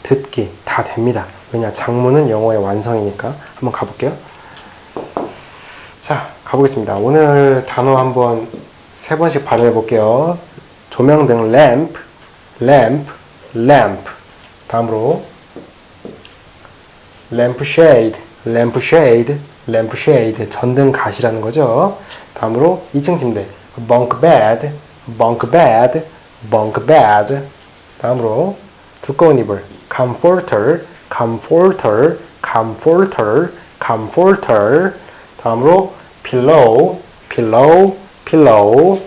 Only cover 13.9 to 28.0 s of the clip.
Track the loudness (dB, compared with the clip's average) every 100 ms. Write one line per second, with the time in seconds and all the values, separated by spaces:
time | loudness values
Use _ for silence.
13.9 | -4 -14 -20 -20 -20 -20 -20 -8 -4 -4
14.9 | -4 -2 -4 -8 -20 -20 -20 -20 -20 -20
15.9 | -20 -20 -20 -20 -20 -20 -20 -20 -20 -20
16.9 | -20 -20 -20 -10 -2 -2 -2 -4 4 6
17.9 | 6 2 -4 -18 -12 -4 -2 0 -2 0
18.9 | 2 4 2 0 -6 -10 -16 -6 -4 -4
19.9 | -4 0 0 0 -4 -8 -4 -2 2 2
20.9 | 0 -4 -2 -4 -4 -4 -2 0 0 -2
21.9 | -4 -18 -20 -20 -8 -6 0 0 0 -4
22.9 | -4 -2 -4 -4 -6 -8 -16 -20 -16 0
23.9 | 0 0 0 4 4 4 0 -4 -12 -18
24.9 | -20 -18 -2 -2 0 0 2 4 4 2
25.9 | 0 -8 -20 -20 -20 -4 -2 -2 -4 2
26.9 | 4 6 2 0 -6 -8 -20 -20 -20 -20
27.9 | -10